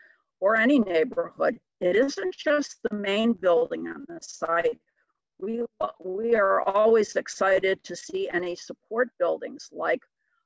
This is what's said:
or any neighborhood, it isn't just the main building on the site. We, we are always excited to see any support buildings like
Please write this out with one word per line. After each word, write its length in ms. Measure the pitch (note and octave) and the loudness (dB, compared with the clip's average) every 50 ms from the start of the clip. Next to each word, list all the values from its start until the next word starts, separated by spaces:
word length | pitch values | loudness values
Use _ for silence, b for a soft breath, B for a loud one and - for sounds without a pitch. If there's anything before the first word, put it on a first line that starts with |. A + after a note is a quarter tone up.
| b b b b b b _ - | b b b b b b _ -2
or 160 | F#3 G3+ A3 | 0 2 2
any 240 | A3 A3 B3+ D4 C4+ | 4 4 4 4 4
neighborhood, 800 | G#3 F#3 E3+ D#3+ D3+ B2+ - E3+ E3+ E3+ - - D#3+ D#3+ - - _ _ _ - | 2 2 2 2 2 2 0 -4 -4 -4 -2 -2 0 0 -2 -4 _ _ _ -2
it 160 | F#3 F3+ F3+ | 0 2 4
isn't 360 | G#3+ C4+ C#4 - G4 F#4+ F#4 - | 2 2 2 0 -4 -6 -6 -6
just 440 | - - D#4+ D4 D4 C#4+ - - _ - | -4 -2 0 0 0 -2 -4 -10 _ -8
the 120 | A#3 G#3+ | -6 -6
main 380 | G#3 G3+ G3 G3 G#3 A3+ A#3 A3+ | -4 -2 -2 0 2 2 0 0
building 560 | F3 F#3 F3+ F3 E3 E3 E3 E3+ E3 E3 E3 | 2 2 2 2 2 2 -2 -4 -8 -8 -10
on 160 | E3 D3+ - | -12 -14 -14
the 120 | - E3+ E3 | -16 -16 -16
site. 580 | - - - - E3 D#3+ E3 E3+ E3+ D#3+ - _ _ _ _ _ _ _ _ _ _ _ _ - | -16 -16 -10 -8 -4 -2 0 0 0 0 -2 _ _ _ _ _ _ _ _ _ _ _ _ -10
We, 240 | F#3 G#3+ A3+ A#3 A#3 - _ - - - - _ | -6 -6 -4 -4 -6 -6 _ -6 -6 -6 -6 _
we 360 | - F#3 F#3 G3+ A3+ A#3 A#3 | -10 -8 -6 -4 0 2 4
are 260 | G#3+ G3+ G3 F#3+ G3 | 4 4 4 4 2
always 560 | - G3+ G3 G#3 G#3+ A3+ A3+ A3+ G#3 - - | 2 2 2 4 6 6 6 4 4 2 -2
excited 640 | F#3 - - - - F#3+ F#3+ F#3+ F#3+ F#3+ F#3+ F#3+ - - | -4 -4 -4 -4 0 2 2 2 4 2 0 -2 -2 -6
to 120 | - F3 | -14 -14
see 340 | - - - F#3+ F#3+ G3 F#3 | -12 -12 -8 -6 -6 -4 -2
any 260 | - F3 F3+ F3 F3 | -2 -4 -4 -4 -8
support 540 | - - - - _ _ - G#3+ A#3 B3+ A#3+ _ - | -10 -12 -16 -16 _ _ -8 -2 -2 -2 -2 _ -2
buildings 500 | F3 E3 D#3+ D#3+ - A#2+ - - - - - | -2 -2 -2 -4 -6 -12 -14 -14 -18 -16 -10
like 280 | - E3 E3 E3+ - _ _ _ _ _ _ _ _ _ | -6 -2 -2 -2 -2 _ _ _ _ _ _ _ _ _